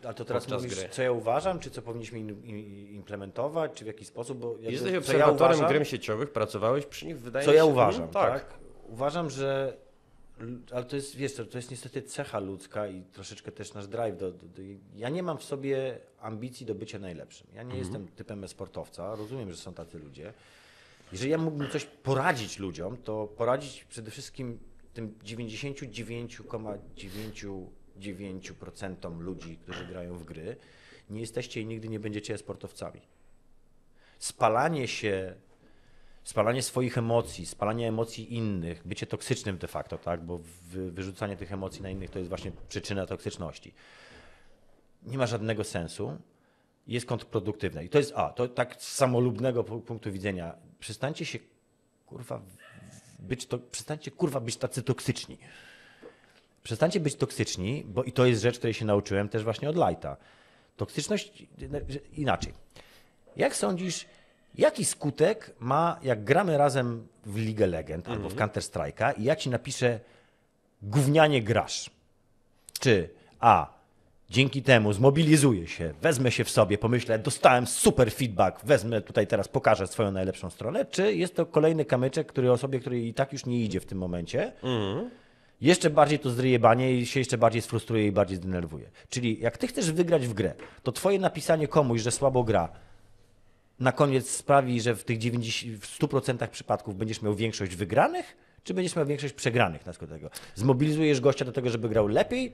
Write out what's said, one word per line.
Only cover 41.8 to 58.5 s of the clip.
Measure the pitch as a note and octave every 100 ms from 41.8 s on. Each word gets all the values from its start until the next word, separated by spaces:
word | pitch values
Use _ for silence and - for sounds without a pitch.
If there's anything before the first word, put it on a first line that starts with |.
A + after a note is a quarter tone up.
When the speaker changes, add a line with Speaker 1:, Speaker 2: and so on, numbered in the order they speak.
Speaker 1:
na | G2
innych | F#2 F#2
to | G2
jest | F2+
właśnie | F#2 G2 F2 -
przyczyna | G#2 - G2 F2+
toksyczności. | F#2 G#2 - E2 - - _ - - - - - - - - _ _ _ _
Nie | A2 C3
ma | B2
żadnego | A2+ A2 G#2+
sensu, | G#2 F#2+ E2 - G#2+ D#3+ - _ _ _ _ _ -
jest | A#2 A#2+
kontrproduktywne. | A#2 - A2+ F#2+ G#2 F#2+ D2+
I | F2
to | D3
jest, | C#3+ -
a, | D2+
to | - B2
tak | B2 B2+ -
z | - -
samolubnego | C3 A#2+ B2 G#2 B2+ A#2+
pu-, | F#2+ A2+
punktu | - A2+ G#2+
widzenia. | F#2+ G2 F#2+ E2+ - - _
Przestańcie | - G#2+ C3 D3+
się, | D#3 A#2+ _ _ _ _ _ _ _
kurwa, | - B2 A#2+
w-, | G2 F#2+ - - - - - -
być | F#2+ B2+ -
to-, | B2
przestańcie, | B2 - - D3+ -
kurwa, | - D#3+ C3+
być | A#2 -
tacy | A#2+ -
toksyczni. | A#2+ A#2+ - B2 - - - - - - - - - - _ _ _ _
Przestańcie | - A2+ D#3+ G3
być | D3
toksyczni, | - C3+ - A2 - F2+ C#3+ -
bo | G2+
i | B2+
to | B2 B2+
jest | A2+
rzecz, | A2+